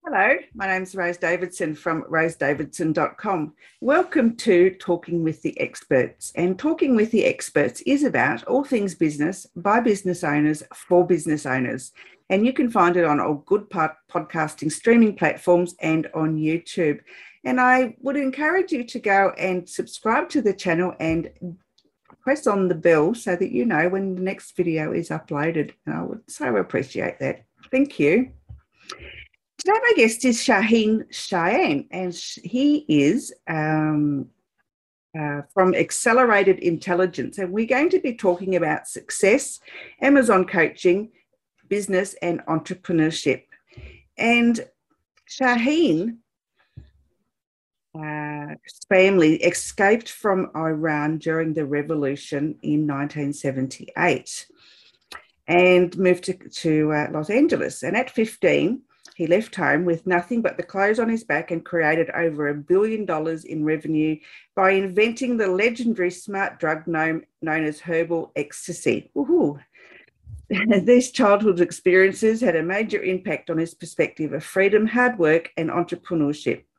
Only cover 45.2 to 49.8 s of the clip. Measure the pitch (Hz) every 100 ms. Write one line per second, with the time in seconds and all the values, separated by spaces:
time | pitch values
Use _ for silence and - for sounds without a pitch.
45.2 | _ - 262 240 240 311 294 156 214 233
46.2 | _ _ _ _ _ - - _ _ _
47.2 | _ _ _ _ _ _ _ 160 151 151
48.2 | 151 147 147 151 - - - 190 190 196
49.2 | 156 160 175 175 - -